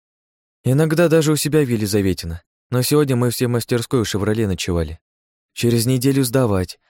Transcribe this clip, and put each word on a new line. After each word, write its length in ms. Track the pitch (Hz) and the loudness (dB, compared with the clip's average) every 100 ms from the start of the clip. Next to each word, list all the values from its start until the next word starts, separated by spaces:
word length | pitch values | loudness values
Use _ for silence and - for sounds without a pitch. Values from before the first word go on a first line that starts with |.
| _ _ _ _ _ _ - | _ _ _ _ _ _ -2
"Иногда 420 | 135 160 160 170 | 2 2 2 4
даже 240 | 165 151 | 4 2
у 60 | 151 | 0
себя 260 | 156 151 | 0 0
в 60 | 139 | 2
Елизаветино, 760 | 117 104 104 98 87 82 82 _ _ - | 0 0 0 0 -2 -6 -10 _ _ -6
но 100 | 123 | -2
сегодня 340 | 123 147 147 123 | 0 2 2 0
мы 140 | 123 | 0
все 180 | 113 123 | 0 -2
в 40 | |
мастерской 500 | 120 - 120 117 131 | -2 -2 -4 -2 -2
у 40 | 104 | -2
"Шевроле" 400 | 101 98 110 107 | -2 -2 -2 -2
ночевали. 540 | 90 - 87 80 82 _ _ _ _ _ | -2 -2 -2 -4 -8 _ _ _ _ _
Через 320 | - 117 117 113 | -4 0 0 0
неделю 400 | 131 135 135 127 | 0 0 0 0
сдавать, 520 | 135 123 98 90 - | 0 0 0 -4 -10